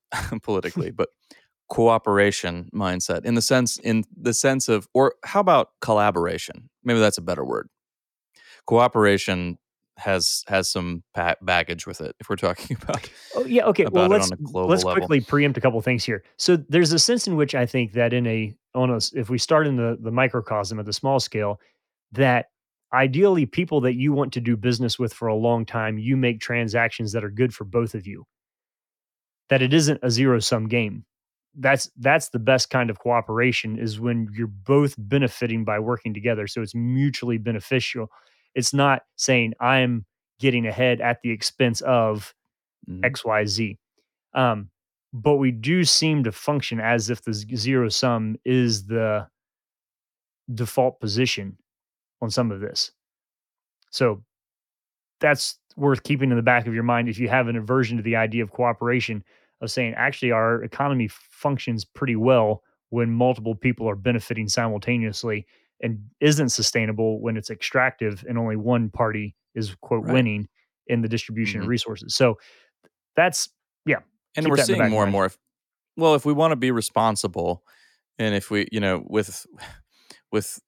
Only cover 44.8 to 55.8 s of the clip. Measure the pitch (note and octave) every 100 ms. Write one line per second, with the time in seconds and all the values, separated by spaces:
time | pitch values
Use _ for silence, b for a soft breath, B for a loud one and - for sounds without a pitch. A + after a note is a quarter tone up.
44.8 | _ _ _ B2 D3 C#3+ C3 A#2 A#2 F3+
45.8 | D#3+ - D#3 D3+ A#2 - - D3 - A2+
46.8 | A2+ A#2 G#2 A#2+ - G#2 G#2 B2 A2+ C3
47.8 | A#2 - B2+ A#2 A2 G#2+ B2+ B2+ A#2+ G#2
48.8 | G2 A2+ A2 G#2+ G2 _ _ _ _ _
49.8 | _ _ _ _ _ _ - A2+ A#2+ -
50.8 | B2+ - A2 G#2 B2+ - G2 G2 _ _
51.8 | _ _ _ _ A2+ A#2 A#2+ G2 G#2 -
52.8 | - _ _ _ _ _ _ _ _ _
53.8 | _ - B2 G2+ - _ _ _ _ _
54.8 | _ _ _ _ D3+ C#3+ - - _ -